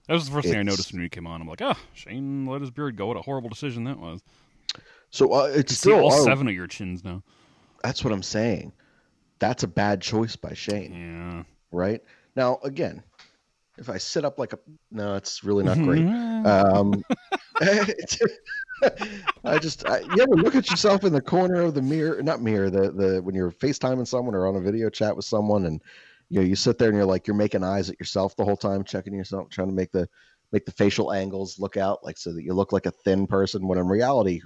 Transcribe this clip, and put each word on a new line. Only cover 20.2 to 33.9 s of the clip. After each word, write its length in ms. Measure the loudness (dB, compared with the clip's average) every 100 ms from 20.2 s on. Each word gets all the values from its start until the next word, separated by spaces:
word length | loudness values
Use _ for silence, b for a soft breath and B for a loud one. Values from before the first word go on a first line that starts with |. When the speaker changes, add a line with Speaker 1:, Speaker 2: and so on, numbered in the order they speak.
Speaker 2:
ever 140 | 6 6
look 200 | 6 4
at 140 | 2
yourself 340 | 2 4 4
in 80 | 4
the 80 | 0
corner 400 | 2 2 2 2
of 100 | 2
the 80 | 0
mirror, 400 | 0 0 0 0
not 200 | -2 -2
mirror, 280 | 0 2 4
the, 220 | 4 2
the, 300 | 2 2 2
when 100 | 0
you're 180 | 0 -2
FaceTiming 560 | 0 -2 0 0 0 -2
someone 280 | -2 -2 0
or 120 | 0
on 80 | 0
a 60 |
video 280 | 0 0 -2
chat 260 | 0 -2 -2
with 100 | -2
someone, 400 | 0 2 2 2
and, 160 | -4 B B B B _
you 100 | 2
know, 60 | 2
you 100 | 4
sit 220 | 2 4
there 120 | 4
and 60 | 4
you're 80 | 2
like, 180 | 2 0
you're 80 | 0
making 280 | 0 0
eyes 260 | 0 -2 -4
at 100 | -8
yourself 360 | -6 -2 -2 0
the 80 | 0
whole 100 | 0
time, 260 | 0 -2
checking 320 | -4 -6 -6 -8
yourself, 340 | -6 -8 -8
trying 180 | -6 -2
to 60 |
make 180 | -2 -2
the, 160 | -2 -4 b b b _
make 140 | -4 -4
the 60 |
facial 400 | 0 2 2 -2
angles 460 | -2 -4 -6 -10 -8
look 160 | -6 -2
out, 280 | -2 -2
like, 140 | -8 -12
so 120 | -10
that 100 | -10
you 100 | -4
look 180 | 0 0
like 140 | 0 -2
a 60 |
thin 340 | -2 0 0 2
person, 420 | 0 0 -2 -2
when 120 | 0
in 80 |
reality, 520 | 0